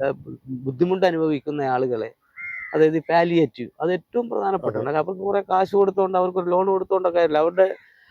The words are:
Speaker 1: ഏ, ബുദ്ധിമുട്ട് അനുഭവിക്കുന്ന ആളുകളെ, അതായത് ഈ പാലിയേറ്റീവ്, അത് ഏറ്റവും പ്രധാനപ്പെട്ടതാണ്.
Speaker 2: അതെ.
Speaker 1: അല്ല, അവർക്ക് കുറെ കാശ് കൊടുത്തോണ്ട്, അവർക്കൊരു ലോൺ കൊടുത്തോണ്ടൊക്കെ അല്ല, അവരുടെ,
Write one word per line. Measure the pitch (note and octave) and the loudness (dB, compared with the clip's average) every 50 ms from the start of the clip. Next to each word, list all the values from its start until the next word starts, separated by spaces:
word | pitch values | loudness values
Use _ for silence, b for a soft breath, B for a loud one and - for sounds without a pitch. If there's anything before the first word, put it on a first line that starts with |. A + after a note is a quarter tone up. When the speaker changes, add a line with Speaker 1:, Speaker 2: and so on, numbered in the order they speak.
| C3+ | -4
Speaker 1:
ഏ, | C#3 C3+ C3+ - B2+ B2+ - _ C3 | -4 -4 -6 -10 -16 -16 -16 _ -12
ബുദ്ധിമുട്ട് | C3 B2 C3 C3+ C3 B2+ F3 F3+ F#3+ F#3+ F#3 | -12 -8 -6 -6 -2 0 0 0 2 2 2
അനുഭവിക്കുന്ന | F#3 E3+ D#3+ D#3+ D#3 D#3 C3+ - D3+ D3 D3 | 2 2 2 0 0 0 -2 -4 -6 -6 -4
ആളുകളെ, | C#3 C3+ B2+ B2+ C3 B2+ B2 A2 G#2+ A2+ - _ _ _ _ - - - - - - - - | -2 -2 0 0 0 0 -2 -4 -4 -6 -10 _ _ _ _ -16 -16 -14 -14 -14 -10 -4 2
അതായത് | D#3 D#3 D#3 D#3 E3 | 4 4 4 4 0
ഈ | |
പാലിയേറ്റീവ്, | D3 - D#3+ E3+ E3+ F3 E3+ E3+ D#3+ C3 - - A#2+ - - - | -2 0 2 2 2 4 4 2 2 2 0 -6 -14 -12 -8 -4
അത് | D3+ E3+ | -2 -2
ഏറ്റവും | F3+ E3+ - _ - A#3+ A#3+ A#3 | -2 -4 -4 _ -4 -4 -4 -2
പ്രധാനപ്പെട്ടതാണ്. | - G#3+ G3+ G3 F#3+ F3+ - - - B2+ A#2 C3+ | -2 -4 -2 -2 -2 -2 -2 -4 -4 -4 -4 -2
Speaker 2:
അതെ. | D3+ D#3 | -2 -2
Speaker 1:
അല്ല, | D3+ | -2
അവർക്ക് | - F#3+ F#3 | -2 -4 -6
കുറെ | F#3+ G3+ G3+ G3+ | -4 -2 -2 -2
കാശ് | F#3+ - F#3 F#3 F#3+ F#3 G3+ | -2 0 0 0 0 2 2
കൊടുത്തോണ്ട്, | G3+ G3 F#3+ F#3+ G3 F#3+ F#3 F#3+ F3+ | 2 2 2 2 0 0 0 2 0
അവർക്കൊരു | F#3 F3+ F3+ F#3 F3 F3 | 0 0 0 -2 0 0
ലോൺ | F3 F3+ F#3+ | 2 2 2
കൊടുത്തോണ്ടൊക്കെ | G3 F#3+ F#3+ F#3 - G3 F#3 F#3 F3+ E3+ F3 | 2 0 0 0 0 0 0 0 0 2 2
അല്ല, | E3+ D#3+ D3+ D3+ | 2 2 2 2
അവരുടെ, | D#3 E3+ F3+ F#3 F#3+ F#3+ - b b b b b b b | 2 2 2 2 2 2 0 b b b b b b b